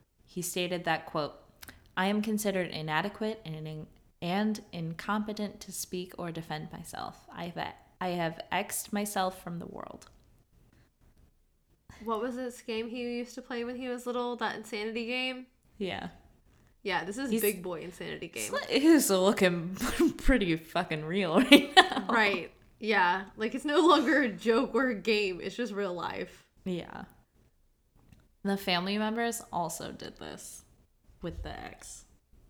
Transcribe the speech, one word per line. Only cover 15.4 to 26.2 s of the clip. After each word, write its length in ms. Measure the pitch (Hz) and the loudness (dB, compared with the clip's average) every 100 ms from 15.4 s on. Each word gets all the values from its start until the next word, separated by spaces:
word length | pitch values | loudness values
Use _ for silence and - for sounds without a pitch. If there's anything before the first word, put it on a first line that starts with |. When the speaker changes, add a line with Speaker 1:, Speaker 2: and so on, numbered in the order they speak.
| 254 _ _ - | -12 _ _ -8
Speaker 1:
Yeah. 300 | 190 98 175 - - _ _ _ _ _ | -6 -6 -10 -14 -20 _ _ _ _ _
Speaker 2:
Yeah, 200 | 202 170 | -4 -4
this 140 | 170 226 | -4 -6
is 140 | 269 | -2
Speaker 1:
He's 100 | 220 | 2
Speaker 2:
big 220 | 202 185 | 2 0
boy 180 | 180 165 | -6 -8
insanity 460 | 170 - 165 156 - | -10 -10 -10 -8 -8
game. 260 | - - 277 - | -6 -4 -4 2
Speaker 1:
He's 400 | 269 311 311 - | 6 8 8 8
looking 680 | 190 190 233 185 175 165 190 | 6 6 6 4 4 -4 -4
<laughs> 420 | 247 - 339 - | -2 4 2 4
pretty 380 | - 247 180 160 | 6 6 6 0
fucking 480 | - 170 180 156 156 | 0 -2 -2 -2 -2
real 340 | 190 180 175 | 0 4 6
right 340 | 254 285 - 370 | 10 8 10 6
now. 300 | 370 262 - | 6 4 2
Speaker 2:
Right. 440 | 226 208 185 160 - - - | 4 4 2 -4 -14 -20 -6
Yeah. 440 | 214 202 175 190 196 - | 2 4 4 2 -4 -6
Like, 200 | 220 247 | -4 -2
it's 100 | 302 | 2
no 140 | - 320 | 6 8
longer 340 | 311 247 269 | 8 6 4
a 80 | 247 | 4
joke 460 | 180 226 226 262 226 | 0 2 4 4 2
or 140 | 262 | 0
a 60 | 202 | 0
game. 460 | 220 208 196 175 | 0 2 0 -4
It's 140 | 196 - | -6 -6
just 180 | 240 | -6
real 200 | 202 196 175 | -4 -4 -4
life. 480 | 185 - | -6 -6